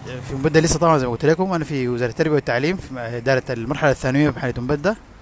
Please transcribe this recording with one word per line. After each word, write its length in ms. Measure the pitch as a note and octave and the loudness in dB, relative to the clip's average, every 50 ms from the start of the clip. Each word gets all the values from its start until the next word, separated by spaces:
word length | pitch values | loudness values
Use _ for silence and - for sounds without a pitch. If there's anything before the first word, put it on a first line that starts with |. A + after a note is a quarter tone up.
| A#2 A#2+ B2+ B2+ C3 | -14 -12 -12 -12 -10
في 60 | - C#3+ | -8 -6
أم 80 | C3+ | -2
بدة 180 | C3+ D3 D3 D#3+ | 0 2 4 4
لسه 200 | D#3 E3 - D3 | 4 4 2 4
طبعًا 180 | E3+ E3 D#3+ | 4 4 4
زي 80 | C#3+ C3 | 4 4
ما 60 | B2 | 0
قلت 140 | A#2 A2+ - | -2 2 2
لكم، 280 | D3 D#3+ E3+ F#3 G3 F3+ | 2 2 2 2 0 -2
أنا 120 | E3 D3+ | -2 -2
في 220 | C#3+ D3+ C3+ B2+ | -4 -2 -2 -2
وزارة 220 | B2 B2 A#2+ B2 A#2 | -2 0 0 -2 -2
التربية 260 | A2+ - D#3+ D#3 D3+ | 0 -2 0 2 2
والتعليم 420 | C#3+ - - A#2 A#2+ C#3 D#3+ F#3+ | 0 2 0 0 0 0 0 -2
في 220 | F#3 - - C3 B2+ | -4 -8 -10 -10 -10
إدارة 440 | A#2 A2+ A#2+ A#2+ A#2 C3+ C3+ B2+ - - | -8 -8 -8 -4 0 0 0 0 0 -2
المرحلة 420 | B2+ A#2 A2+ A#2+ C#3+ C3+ D#3 C#3+ | -6 -6 -4 -6 -4 0 0 0
الثانوية 380 | B2+ - - C3 C3 C#3+ D3+ D3 | 0 0 0 0 2 2 2 2
بمحلة 240 | C3 - - B2 A#2 | 0 -2 -4 -6 -6
أم 100 | A#2+ A#2+ | -6 -4
بدة. 280 | B2+ D3+ D3 D3 F#3+ A3 - - - - - | -4 -4 -2 -2 -2 -2 -4 -8 -18 -20 -20